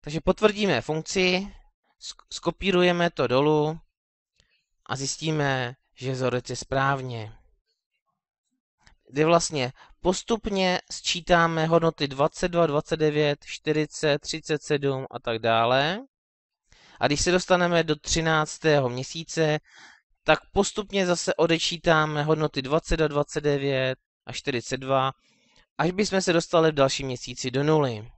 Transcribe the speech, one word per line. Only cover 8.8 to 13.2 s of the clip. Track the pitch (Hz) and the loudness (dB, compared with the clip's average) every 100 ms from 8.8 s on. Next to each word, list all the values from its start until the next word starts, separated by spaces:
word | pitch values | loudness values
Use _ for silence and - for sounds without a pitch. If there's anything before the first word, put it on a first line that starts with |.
| _ _ _ | _ _ _
Kdy | 135 | 0
vlastně | 156 170 - 151 127 - - - | 4 4 2 -4 -4 -6 -20 -4
postupně | 175 190 - 226 - 196 185 180 - | -2 -2 -2 -4 -2 0 0 0 -4
sčítáme | - - 175 165 175 165 165 160 | -10 -6 -6 2 4 4 2 2
hodnoty | 165 165 - 143 | 4 2 0 -6
dvacet | 139 156 - 180 | 0 -2 0 -2
dva, | 170 170 | 2 2
dvacet | 143 - 160 | 0 -2 0
devět, | 156 147 | 0 2